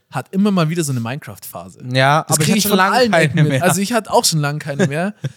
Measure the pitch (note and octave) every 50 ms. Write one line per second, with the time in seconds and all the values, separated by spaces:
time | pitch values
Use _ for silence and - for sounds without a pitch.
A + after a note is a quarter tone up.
0 | _ _ - C3+ B2+ _ - F#3+ G3+ G#3+ G3 F#3 D#3+ D3+ E3+ F3 D#3+ C#3+ C3+ B2
1 | A2+ A2+ B2+ D3 - - G2+ - - - - F#2 E2+ F#2+ - - C3+ B2 B2 C3
2 | C3 C3+ C#3+ D#3+ - - - - D#3 D#3 A3 G#3+ G3 G3+ G#3 F#3 F#3 G3 G3+ B3
3 | B3+ A3+ F#3+ E3 - D3 A#2+ E3+ D3+ D3+ C#3+ B2+ E3+ F3+ - F#3 G3+ F#3 A#3+ A3+
4 | G#3 - F3 A#3 A3+ - D#3+ D#3 D3 C#3+ D3 D3+ - D3+ C#3 C#3+ G3 C3+ C#3+ D#3
5 | F3 G3+ G#3 _ - C3+ -